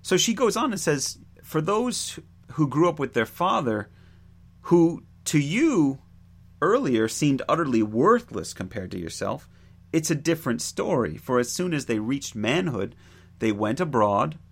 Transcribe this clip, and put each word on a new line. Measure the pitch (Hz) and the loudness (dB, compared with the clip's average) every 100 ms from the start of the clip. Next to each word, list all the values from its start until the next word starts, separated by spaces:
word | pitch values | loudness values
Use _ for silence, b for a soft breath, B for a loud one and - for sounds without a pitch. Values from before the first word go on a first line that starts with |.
So | - 190 | 0 2
she | - | 2
goes | 214 240 214 | 2 0 2
on | 294 | -2
and | 190 | -2
says, | - 143 - - - - | 0 0 -2 -8 -20 -20
"For | - 156 | -4 -2
those | 160 214 247 - - - - - - | 0 0 0 -4 -8 -10 -18 -20 -14
who | - 147 | -2 0
grew | 131 175 | 4 2
up | 156 | 2
with | 135 | -2
their | 120 110 | 0 -2
father, | - 175 208 131 107 - b b b b b - - | -2 0 0 0 -2 -6 b b b b b -20 -18
who | - 175 165 165 - - | 2 4 4 2 -12 -12
to | - 156 | 0 0
you | 143 208 320 233 143 139 - - - - - - | 2 2 2 4 2 0 -14 -20 -20 -20 -20 -2
earlier | 156 240 233 113 110 | 2 2 2 2 0
seemed | - 147 135 - | 2 2 2 0
utterly | 160 151 113 | 0 2 2
worthless | 107 110 175 240 - 104 80 | 2 2 4 4 0 -8 -8
compared | - 92 104 90 | -10 -8 -8 -8
to | 95 | -8
yourself, | 82 - 98 131 - b b b - | -10 -6 -6 -6 -12 b b b -4
it's | 160 156 | -4 0
a | |
different | 151 151 160 135 117 | -2 0 -2 -2 -4
story. | - - 214 156 95 78 | -4 -6 -2 0 -2 -6
For | - 123 | -2 0
as | 123 | 0
soon | - 180 | -4 -2
as | 151 123 | -4 -2
they | 110 | -4
reached | 107 139 - 110 | -2 -4 -6 -4
manhood, | 107 160 185 104 98 - b b b - | 0 0 -2 -4 -6 -10 b b b -4
they | 113 | -2
went | 104 107 135 | 0 -2 -2
abroad | 175 123 104 101 143 151 - | 0 2 2 2 0 -6 -18